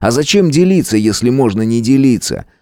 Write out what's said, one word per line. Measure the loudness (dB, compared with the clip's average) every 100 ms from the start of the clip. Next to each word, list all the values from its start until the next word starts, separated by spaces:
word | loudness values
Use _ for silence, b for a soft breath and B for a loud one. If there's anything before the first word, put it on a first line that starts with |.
А | -2
зачем | -2 0 0 2
делиться, | 2 2 2 0 0
если | 0 0 -2
можно | 0 0 0
не | -2 -2
делиться?» | 0 2 2 0 -4 -10 -12 _